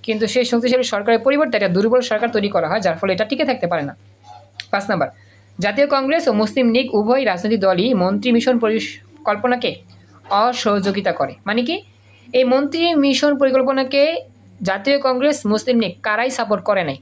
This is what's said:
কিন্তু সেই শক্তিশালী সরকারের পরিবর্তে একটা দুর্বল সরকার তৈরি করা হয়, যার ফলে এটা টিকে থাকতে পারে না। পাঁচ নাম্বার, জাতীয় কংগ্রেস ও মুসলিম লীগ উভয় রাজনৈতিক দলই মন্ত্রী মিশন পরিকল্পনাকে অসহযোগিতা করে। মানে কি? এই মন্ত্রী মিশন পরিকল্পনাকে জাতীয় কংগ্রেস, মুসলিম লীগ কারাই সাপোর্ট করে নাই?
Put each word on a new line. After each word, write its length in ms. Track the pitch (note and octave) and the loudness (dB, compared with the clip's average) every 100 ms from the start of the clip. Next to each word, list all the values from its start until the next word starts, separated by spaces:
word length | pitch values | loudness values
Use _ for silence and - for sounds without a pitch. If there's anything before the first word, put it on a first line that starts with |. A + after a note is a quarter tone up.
কিন্তু 200 | - G#3+ G#3+ | -4 -2 0
সেই 140 | B3 A#3+ | 0 2
শক্তিশালী 320 | A#3 A#3+ B3+ B3+ | 0 2 0 0
সরকারের 280 | G3+ G3+ A3+ B3 | -2 2 2 4
পরিবর্তে 280 | C#4+ D4+ A3 | 2 2 0
একটা 120 | G3+ F3+ | 0 2
দুর্বল 240 | A3 B3+ B3 | 2 2 2
সরকার 180 | G#3+ A#3 A3 | -2 0 -2
তৈরি 140 | G3+ | 0
করা 120 | G3 D#3+ | 0 0
হয়, 120 | G3+ | 0
যার 120 | F#3 E3 | 0 -2
ফলে 100 | G3 F3+ | -2 -2
এটা 100 | G#3+ | -2
টিকে 140 | C4 - | -2 -2
থাকতে 160 | C4 E3+ | -2 -2
পারে 120 | E3+ C#3+ | -2 -4
না। 60 | - - _ - - - _ - | -10 -20 _ -20 -20 -20 _ -6
পাঁচ 120 | G3 G3+ | -4 -2
নাম্বার, 180 | F#3+ C3+ - _ - _ - | -2 -2 -6 _ -20 _ -6
জাতীয় 220 | G3 G#3 C#4+ | -4 0 2
কংগ্রেস 300 | C#4 C4+ D#4+ E4 | 2 0 0 0
ও 20 | G#3 | 0
মুসলিম 240 | G#3+ C4+ A#3+ A#3 | 0 0 2 2
লীগ 100 | C4 G#3 | 0 -2
উভয় 240 | G#3 C4 B3 | 2 2 2
রাজনৈতিক 300 | F3+ G#3+ A3 F#3+ | -2 0 2 2
দলই 200 | F3+ A3+ A3+ | 2 2 2
মন্ত্রী 240 | F3+ G3+ B3 A#3 | 0 0 2 2
মিশন 200 | B3 A#3+ | 2 0
পরিকল্পনাকে 1080 | A3+ A3 - - - - - G#3 B3 B3 A#3 - - - - - - G3 | 0 -2 -4 -12 -20 -8 -4 -2 -2 -2 -4 -6 -16 -20 -20 -20 -2 0
অসহযোগিতা 680 | A#3 A#3+ A3 G#3 F#3+ G3 F#3+ E3+ | 0 0 0 0 0 -2 -2 -2
করে। 140 | C3+ - G3 | -4 -6 -4
মানে 140 | G#3+ B3 | -2 -2
কি? 80 | F4+ - _ _ - - B3+ | -6 -8 _ _ -20 -2 0
এই 60 | B3+ | 2
মন্ত্রী 300 | C4 C#4+ E4 E4+ D#4+ | 2 0 0 0 2
মিশন 280 | C#4 B3+ D4 C#4+ | 2 2 0 2
পরিকল্পনাকে 640 | C4+ C4 C4 C4+ C4 C#4 D4 E4 - - - - F#3+ | 2 2 0 -2 0 2 0 0 -10 -20 -20 -8 -4
জাতীয় 280 | F#3+ B3 C#4+ C4+ | -4 0 0 2
কংগ্রেস, 300 | B3+ C#4+ D4 G#3 | 2 0 0 0
মুসলিম 240 | G#3+ A#3 A#3 | -2 0 0
লীগ 100 | G3+ F3+ A3+ | 0 -4 -4
কারাই 240 | G#3+ B3+ B3+ | -2 -2 -2
সাপোর্ট 240 | G#3+ G3+ F3+ | -2 -2 0
করে 140 | G3 D#3+ | 0 0
নাই? 100 | C3+ | -6